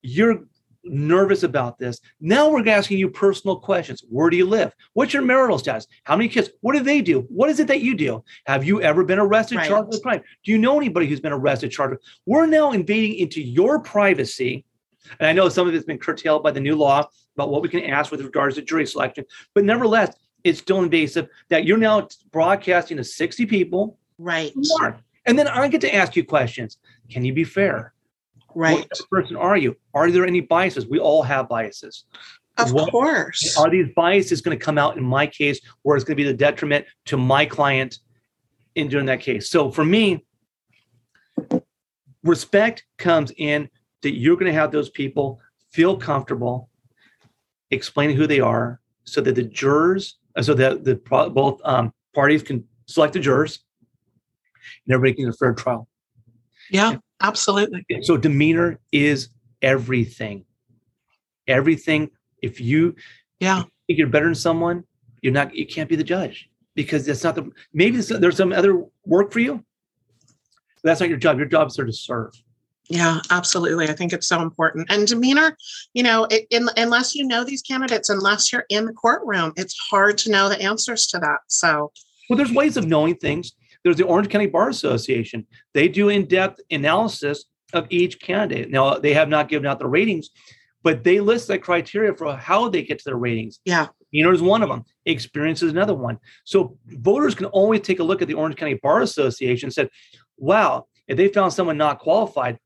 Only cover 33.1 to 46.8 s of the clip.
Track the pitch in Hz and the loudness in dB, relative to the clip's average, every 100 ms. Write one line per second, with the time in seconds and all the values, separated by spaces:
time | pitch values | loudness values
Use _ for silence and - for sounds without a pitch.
33.1 | 262 156 - - - 160 180 147 - 170 | 0 -2 -6 -2 2 2 2 0 0 2
34.1 | 196 190 151 - 147 - 147 143 - 127 | 2 0 -4 -4 -4 -2 0 0 -2 -2
35.1 | 135 147 - 147 131 - _ 139 143 139 | 0 -2 -2 -4 -4 -10 _ -2 -2 0
36.1 | 143 143 123 143 147 151 143 - _ - | -2 -2 2 0 0 -2 -2 -2 _ -6
37.1 | 139 127 135 151 - 143 135 131 - _ | -2 2 2 2 0 0 0 -4 -10 _
38.1 | _ _ _ _ _ _ - 143 143 135 | _ _ _ _ _ _ -6 -4 -2 -2
39.1 | 127 135 117 - 170 135 - 156 202 214 | -4 -2 -6 -2 0 0 0 2 4 2
40.1 | 160 _ _ _ _ _ _ _ _ _ | 0 _ _ _ _ _ _ _ _ _
41.1 | _ _ - - - _ _ _ _ _ | _ _ -12 -4 -6 _ _ _ _ _
42.1 | _ 160 170 - 202 220 226 _ _ 180 | _ 0 0 2 2 2 -2 _ _ 0
43.1 | 165 143 - 151 147 143 _ _ _ 143 | 0 0 -6 -4 -4 -6 _ _ _ -8
44.1 | 131 131 175 185 156 151 151 143 - 135 | -2 0 2 0 0 0 -2 -6 -8 -6
45.1 | 147 131 117 _ _ _ - 170 190 - | -4 -6 -6 _ _ _ 2 2 2 -2
46.1 | 143 131 123 120 127 - _ | -4 -4 -6 -4 -6 -10 _